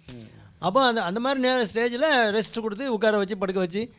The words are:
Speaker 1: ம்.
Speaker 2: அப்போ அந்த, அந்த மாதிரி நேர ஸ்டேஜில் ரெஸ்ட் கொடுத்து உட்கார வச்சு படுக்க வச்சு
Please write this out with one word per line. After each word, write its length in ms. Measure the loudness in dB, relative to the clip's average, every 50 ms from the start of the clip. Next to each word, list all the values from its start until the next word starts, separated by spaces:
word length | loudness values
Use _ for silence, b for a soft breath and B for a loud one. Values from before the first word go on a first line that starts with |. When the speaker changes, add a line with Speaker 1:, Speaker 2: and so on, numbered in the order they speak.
| _ -16 -14
Speaker 1:
ம். 80 | -14 -16 -18 B B B B B -4
Speaker 2:
அப்போ 280 | -4 0 2 4 4
அந்த, 160 | 4 2 2 0
அந்த 180 | -2 -2 -2
மாதிரி 200 | -2 -2 0 2
நேர 260 | 2 2 2 2 0 0 0
ஸ்டேஜில் 600 | 0 0 0 0 0 2 2 4 4 4 2 2
ரெஸ்ட் 260 | 0 -2 -2 -4 -4
கொடுத்து 320 | -4 -4 -6 -4 -4 -4 -2
உட்கார 240 | 2 2 2 2
வச்சு 220 | 2 0 -2 -2 -4
படுக்க 220 | -4 -2 -2 -2
வச்சு 300 | -2 -2 -2 -4 -6 -6 b